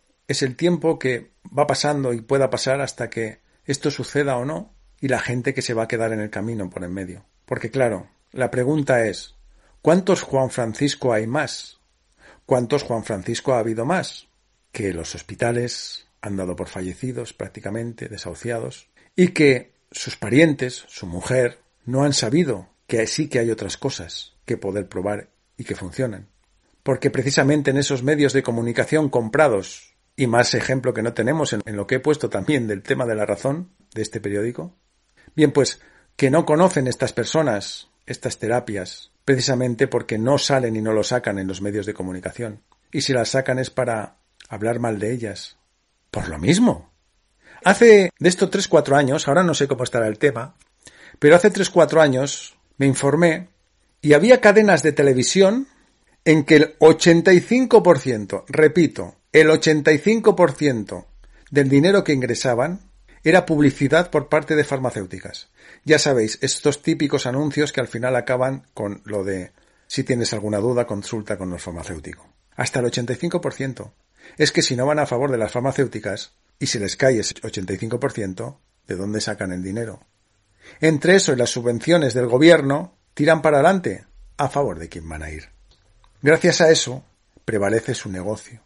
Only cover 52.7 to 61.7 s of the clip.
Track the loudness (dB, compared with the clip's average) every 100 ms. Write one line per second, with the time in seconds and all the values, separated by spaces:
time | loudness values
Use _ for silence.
52.7 | -2 0 2 0 2 2 0 -8 _ _
53.7 | _ _ _ 4 6 8 6 8 6 6
54.7 | 4 2 4 4 4 2 4 4 2 -4
55.7 | _ _ _ _ _ 2 4 6 6 6
56.7 | 6 6 8 6 6 6 6 4 0 2
57.7 | 4 4 4 2 -4 -4 -8 -4 2 4
58.7 | 4 2 -2 -12 -14 _ 6 6 6 2
59.7 | 2 4 2 2 2 2 4 2 2 -2
60.7 | -2 -6 -12 -16 -20 -20 _ _ 0 4